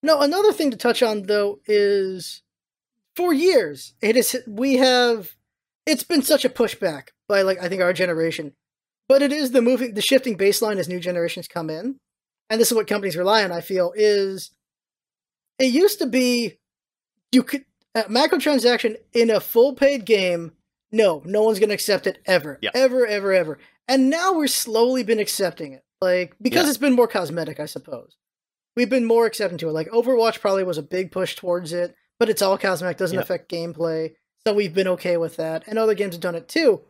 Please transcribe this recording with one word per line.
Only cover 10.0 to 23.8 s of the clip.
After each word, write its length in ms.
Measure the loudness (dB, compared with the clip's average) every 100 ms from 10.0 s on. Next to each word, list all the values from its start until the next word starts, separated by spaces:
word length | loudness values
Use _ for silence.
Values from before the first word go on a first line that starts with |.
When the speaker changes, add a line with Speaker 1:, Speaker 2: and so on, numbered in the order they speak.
Speaker 1:
shifting 360 | 2 2 2 0
baseline 400 | 2 2 -2 -2
as 120 | -4
new 100 | -4
generations 480 | -4 -2 -4 -6 -10
come 220 | -10 -8
in. 300 | -8 -8 -10 _ _ _ _ _
And 100 | 0
this 100 | 2
is 40 | 2
what 120 | 0
companies 280 | -4 -4 -2
rely 280 | 2 2 2
on, 60 |
I 80 | -4
feel, 320 | -6 -2 -2 2
is 560 | 2 2 0 -6 -14 _ _ _ _ _ _ _ _ _ _ _
it 80 | 0
used 280 | 4 2 2
to 60 | -2
be 520 | 0 2 0 -2 -8 _ _ _ _ _ _ _
you 120 | 2
could, 200 | 2 -6 -10 _ _ -6
a 80 |
microtransaction 960 | -2 0 2 2 2 2 2 2 -2 -6 _
in 160 | 0 2
a 100 | 2
full 340 | 0 2 2 4
paid 280 | 2 2 2
game, 460 | 2 2 -2 -6 _ _ _ _
no, 300 | 2 2 2 -4
no 180 | 0
one's 160 | 0 4
gonna 140 | 4
accept 320 | 2 0 0 -2
it 120 | -6 0
ever. 320 | 0 0 -6
Speaker 2:
Yeah. 100 | -4
Speaker 1:
Ever, 320 | 2 2 2 0
ever, 240 | 0 2
ever. 280 | 2 0 -6 _ _